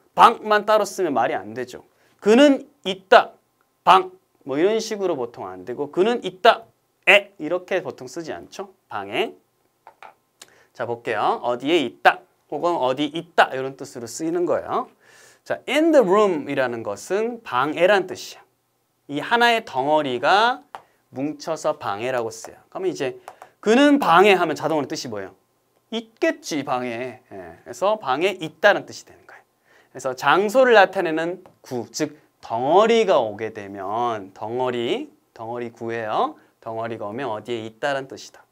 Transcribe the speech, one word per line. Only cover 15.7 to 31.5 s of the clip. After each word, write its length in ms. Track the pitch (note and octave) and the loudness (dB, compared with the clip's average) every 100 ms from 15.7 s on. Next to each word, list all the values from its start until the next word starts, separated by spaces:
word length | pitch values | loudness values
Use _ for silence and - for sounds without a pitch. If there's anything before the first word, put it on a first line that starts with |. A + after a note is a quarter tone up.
| C#4 E4 | 0 4
the 140 | D4+ F#3+ | 4 6
room이라는 760 | G3+ G#3 D#3 C3+ C#3 B2+ A#2 | 4 4 0 -4 -2 -2 -4
것은 600 | G#2+ G2 - F#3+ A3+ A#3 | -8 -8 -4 -4 -4 -6
방해란 640 | - B2+ C#3+ D3+ F3+ G3+ - | -4 -2 -2 2 4 4 0
뜻이야. 360 | A2 - - _ _ _ _ _ _ - | -10 -14 -18 _ _ _ _ _ _ -10
이 100 | C#3+ | -8
하나의 440 | C3+ A#3 A#3+ A3+ | -2 2 4 2
덩어리가 960 | A3+ B2+ C#3 D#3 C#3 A#2+ C#3+ F#3+ A#3 C4+ - - _ _ _ | -2 -2 2 0 0 0 2 4 2 -2 -10 -20 _ _ _
뭉쳐서 680 | B2 C#3+ D3 - D#3 D#3 D3+ | -8 -8 -6 -8 -4 -4 -2
방해라고 520 | A2+ G2+ B2 B2+ A2+ | -6 -6 -4 -4 -4
쓰여요. 280 | A2 - - _ | -10 -18 -20 _
그러면 220 | E3+ F#3 | -6 -6
이제 280 | D3 C#3+ F#3+ - - - _ | -4 -6 -8 -18 -20 -20 _
그는 400 | G#3 A#3+ C#4+ C#4 | 2 4 6 4
방해 340 | F3+ F3 G#3+ | 6 6 6
하면 220 | F3+ E3 | 6 2
자동으로 320 | C#3+ D3 D#3 C3 | -2 -2 -2 -4
뜻이 220 | D#3 C3 | -8 -10
뭐예요? 260 | G#2 F#2 - _ _ _ _ _ | -10 -12 -18 _ _ _ _ _
있겠지, 720 | A3+ A3+ _ E4 D#4+ - D3+ | -10 -10 _ -2 -2 -6 -6
방에. 560 | C3 B2+ B2+ A#2 B2+ A2 _ | -4 -4 -4 -8 -10 -14 _
예, 260 | G2+ E2+ E2 | -18 -16 -18
그래서 340 | - - F#3+ G#3+ | -16 -2 -2 0
방에 300 | C3+ C3+ F#3+ | -2 0 0
있다는 580 | F#3+ D#3 - G#3 D#3+ - | -2 -10 4 4 4 -2
뜻이 180 | A2+ | -16
되는 160 | - - - - _ _ _ _ _ | -20 -20 -20 -20 _ _ _ _ _
그래서 240 | C3+ C3 | -8 -6
장소를 600 | B2+ C#3+ E3 G#3 B3+ B3+ | -2 2 2 4 4 6
나타내는 680 | A3 F#3+ F#3+ E3+ D#3+ E3 F#3 - | 8 6 2 -2 -2 -4 -6 -14